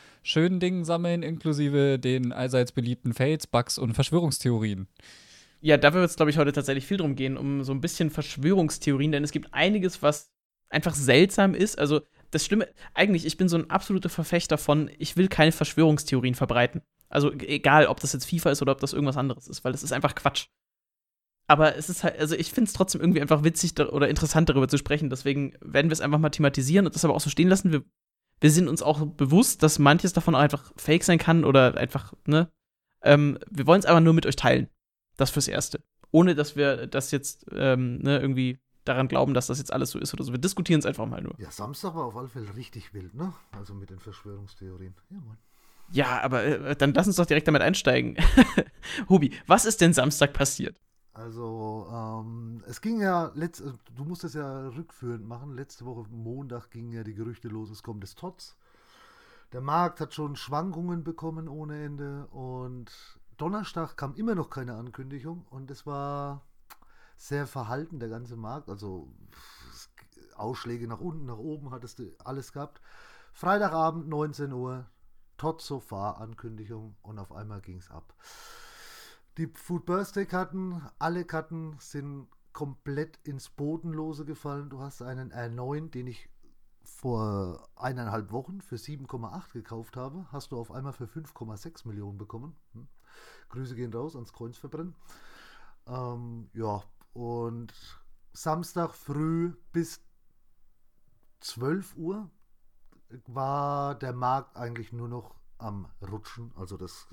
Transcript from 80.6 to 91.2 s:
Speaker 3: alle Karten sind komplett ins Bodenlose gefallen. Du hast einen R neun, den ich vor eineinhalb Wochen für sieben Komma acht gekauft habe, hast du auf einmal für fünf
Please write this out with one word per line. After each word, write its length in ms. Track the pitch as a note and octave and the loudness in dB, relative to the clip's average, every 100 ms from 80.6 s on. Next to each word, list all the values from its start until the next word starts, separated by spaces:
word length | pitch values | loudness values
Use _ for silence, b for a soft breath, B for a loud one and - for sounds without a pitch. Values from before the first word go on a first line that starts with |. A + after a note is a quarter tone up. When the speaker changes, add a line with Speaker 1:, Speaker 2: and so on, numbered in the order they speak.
| F#3 F3 C#3+ - | -8 -10 -14 -8
Speaker 3:
alle 280 | E3 F3 E3+ | -6 -4 -6
Karten 500 | D#3+ D#3+ E3 D#3 D3 | -8 -8 -12 -12 -16
sind 500 | - D3 C#3+ C#3 - _ _ | -14 -14 -12 -16 -20 _ _
komplett 640 | - C#3+ B2+ C#3+ C#3 D#3 _ D3+ | -12 -12 -12 -10 -8 -8 _ -14
ins 240 | C3+ - | -14 -16
Bodenlose 720 | - D3 D#3+ E3 D#3 D#3+ D3+ | -10 -8 -8 -8 -8 -10 -10
gefallen. 460 | D3 D3+ D3 C#3+ C#3+ | -14 -12 -10 -12 -12
Du 100 | C3+ | -14
hast 220 | C#3 - | -16 -14
einen 300 | B2 B2+ B2+ | -14 -12 -12
R 180 | B2 A#2 | -12 -12
neun, 420 | A#2 B2+ D3 D#3+ | -10 -8 -8 -10
den 160 | B2+ B2+ | -12 -12
ich 220 | A2+ - - - - - _ - | -14 -18 -20 -20 -20 -20 _ -20
vor 840 | - B2+ A2+ G#2+ G2 F2+ D#2+ - - | -10 -4 -2 -2 -4 -6 -10 -18 -10
eineinhalb 560 | C3 B2 A2+ A2 F#2 | -8 -6 -6 -6 -6
Wochen 300 | A#2+ C3+ F#3+ | -10 -10 -16
für 160 | - A#2+ | -14 -16
sieben 300 | - D3 C3 | -14 -14 -12
Komma 260 | B2 A2 | -12 -12
acht 180 | F#3 - | -14 -16
gekauft 460 | A#2+ - A2+ A#2 B2+ | -18 -14 -16 -14 -14
habe, 280 | C3+ F3 E3 | -14 -14 -14
hast 220 | C#3+ - | -16 -12
du 40 | A#2+ | -12
auf 140 | A2+ | -12
einmal 220 | C3+ C3+ | -12 -12
für 140 | - A#2 | -12 -14
fünf 260 | D#3+ | -14